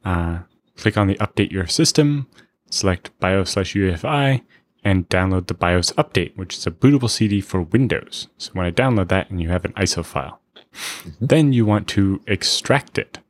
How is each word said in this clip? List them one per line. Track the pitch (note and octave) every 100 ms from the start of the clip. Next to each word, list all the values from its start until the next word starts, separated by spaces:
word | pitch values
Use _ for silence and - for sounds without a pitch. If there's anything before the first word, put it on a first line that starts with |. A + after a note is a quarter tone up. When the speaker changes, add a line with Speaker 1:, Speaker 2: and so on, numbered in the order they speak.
Speaker 1:
Uh, | G2+ F2 E2+ E2+ - _ _ -
click | A2 G#2+
on | G2
the | G2
Update | G#2+ - G#2
Your | F#2+ F2+
System, | - D#3+ - D3 C#3+ C3 _ _ _ _
select | - F#2+ F2+ - _
bios | F#2 G2 F#2
slash | - F#2 G2+
U | F#2+
E |
F | E2
I, | - D3 C#3 B2+ - _ _ _
and | G2+ F#2+ F2
download | F#2 F#2 F#2 F2+
the |
bios | F2 F2 F2+ F2
update, | - D3+ - E2+ -
which | F#2 -
is | -
a |
bootable | E2+ C3 C#3+ A#2+
C | - A2
D | G2+
for | - F#2+
Windows. | E2 A#2 B2+ - - - - _
So | -
when | F#2 F2
I |
download | E2+ C3 A2+ F2+
that, | F#2+ -
and | F#2
you | E2
have | F2 F#2+
an |
iso | F#2 F#2 -
file. | D#2+ - C2+ - _ - _
Speaker 2:
Mm-hmm. | - - - - - -
Speaker 1:
Then | D3+ D3
you | B2 G#2+
want | G#2 G2
to | - G2 F#2+ -
extract | G2 - - - C#3 - -
it. | - -